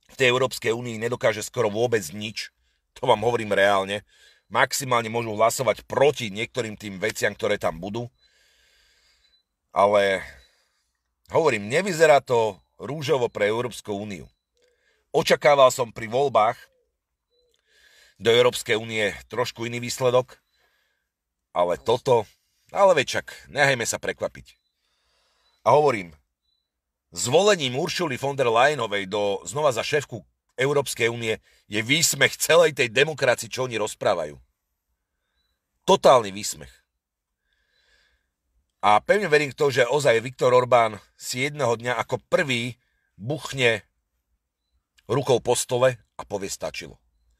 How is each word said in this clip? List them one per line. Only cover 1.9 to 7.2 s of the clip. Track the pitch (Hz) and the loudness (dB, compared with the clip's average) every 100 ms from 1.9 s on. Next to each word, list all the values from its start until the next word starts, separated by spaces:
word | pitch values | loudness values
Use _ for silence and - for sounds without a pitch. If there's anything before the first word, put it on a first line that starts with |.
| 113 78 | -2 -4
nič. | 104 110 - - _ _ _ _ - | -12 -12 -12 -16 _ _ _ _ -6
To | 131 | 0
vám | 107 | 0
hovorím | 117 120 107 | 0 -2 -2
reálne. | 98 101 98 98 101 _ _ _ _ _ | 2 2 2 -2 -8 _ _ _ _ _
Maximálne | 113 135 - 131 120 110 | -2 0 -2 -2 -2 -2
môžu | 117 117 104 | -6 -6 0
hlasovať | 113 - 117 - - | 0 0 -2 -4 -4
proti | - 143 - 110 | 0 2 0 -8
niektorým | 101 117 127 110 | -8 -8 -6 -8
tým | 104 107 95 | -10 -12 -6
veciam, | 95 - | -6 -4